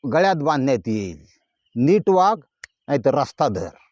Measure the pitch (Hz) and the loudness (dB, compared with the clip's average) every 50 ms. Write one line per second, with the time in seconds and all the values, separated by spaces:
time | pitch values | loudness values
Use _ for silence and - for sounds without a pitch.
0 | - 131 113 156 185 196 190 160 143 151 156 143 131 139 135 113 - 117 110 107 | -6 -2 0 2 2 2 0 0 0 -2 0 0 0 0 0 -2 -2 -4 -4 -4
1 | 101 92 82 76 76 _ _ _ _ _ _ _ _ _ _ 117 123 143 190 214 | -4 -8 -10 -14 -20 _ _ _ _ _ _ _ _ _ _ 0 2 4 2 2
2 | - - 190 180 180 196 226 175 - _ _ _ - _ _ _ _ - 143 135 | 2 2 2 4 4 2 0 -2 -8 _ _ _ -20 _ _ _ _ -4 -4 0
3 | 107 135 131 143 135 - - _ 156 135 104 90 90 85 - _ _ _ | 0 2 2 2 -2 -2 -2 _ -2 -2 -2 -4 -8 -10 -14 _ _ _